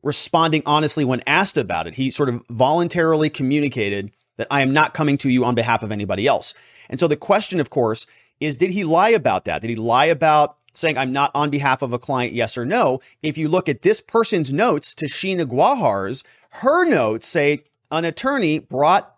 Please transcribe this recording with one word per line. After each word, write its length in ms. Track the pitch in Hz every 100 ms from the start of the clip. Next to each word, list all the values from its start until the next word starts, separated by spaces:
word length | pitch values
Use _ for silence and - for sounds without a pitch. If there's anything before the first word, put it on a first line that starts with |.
responding 580 | 143 - - 165 165 156 147
honestly 380 | 151 151 -
when 180 | 131 127 -
asked 320 | 156 196 156
about 300 | 101 85 82
it. 80 | 82
He 160 | 131
sort 180 | - 139
of 140 | 120 -
voluntarily 800 | 117 131 165 175 175 160 156 156
communicated 840 | - 131 147 143 123 101 101 98 _ _ -
that, 100 | 110
"I 120 | 139
am 120 | 135
not 200 | 143 156
coming 240 | - 151 139
to 100 | 135
you 140 | 127
on 120 | 123 117
behalf 280 | 117 117
of 80 | 107
anybody 340 | 104 101 98 123
else." 280 | 117 - - _ _ -
And 100 | 135
so 80 | 170
the 80 | -
question, 440 | - 202 - 185
of 100 | 135
course, 360 | 139 113 110 - _ _ _
is, 180 | 151 127
did 140 | 185
he 120 | 190
lie 260 | 165 165 214
about 360 | 220 123 92 -
that? 160 | 78
Did 100 | 113
he 40 | 113
lie 300 | 113 123 156
about 520 | 151 160 151 147 - _ -
saying, 220 | 160 139
"I'm 140 | 131
not 200 | 135 143
on 160 | 139 147
behalf 320 | 143 139 131
of 120 | 131
a 40 | 120
client," 360 | - 131 123
yes 240 | 120 110 -
or 80 | 120
no? 340 | 233 165 131 _ _
If 140 | 156 151
you 100 | 151
look 200 | 180 180
at 140 | 131
this 200 | 175 214
person's 520 | - 226 226 190 135
notes, 400 | 143 233 147 -
Tashina 520 | - 147 - 190 185 143
Guajar's, 800 | 123 196 269 147 98 98 135 - _ _
her 360 | - 254 330 349
notes 420 | 185 113 113 -
say 360 | 170 143 147 _ _ _
an 160 | 156 170
attorney 540 | 160 262 277 170 151
brought 560 | - 127 147 185 -